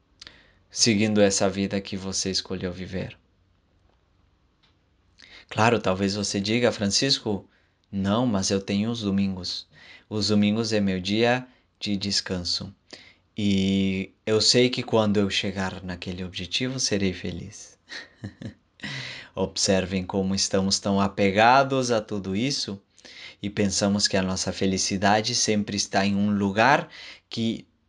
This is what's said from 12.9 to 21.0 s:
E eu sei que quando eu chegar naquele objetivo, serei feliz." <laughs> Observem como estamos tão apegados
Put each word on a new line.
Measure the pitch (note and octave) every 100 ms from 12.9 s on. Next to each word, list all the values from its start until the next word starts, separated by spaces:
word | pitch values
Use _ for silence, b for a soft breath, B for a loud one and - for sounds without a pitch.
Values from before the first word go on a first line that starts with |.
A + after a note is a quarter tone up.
| B B B _ -
E | G2+ G2 F#2+ G2 G2 F#2+ F#2+ _ -
eu | G#2+
sei | F#2+ B2 B2+
que | B2+
quando | B2 A2+ G#2+ G#2
eu | G2
chegar | - G2+ F#2+ F#2 F#2
naquele | F#2 F2+ G2 F2+
objetivo, | F#2 F2 F2 - B2+ C3
serei | - G2+ G2
feliz." | F2 G2+ F2+ G2 - - _ - B B B
<laughs> | G2+ - A#2 - _ _ B C3+ B B B -
Observem | F#2+ - - F#2+ F2+ F#2+
como | F2+ G2+ F#2+
estamos | F#2+ - G2 F#2+ -
tão | G#2
apegados | G2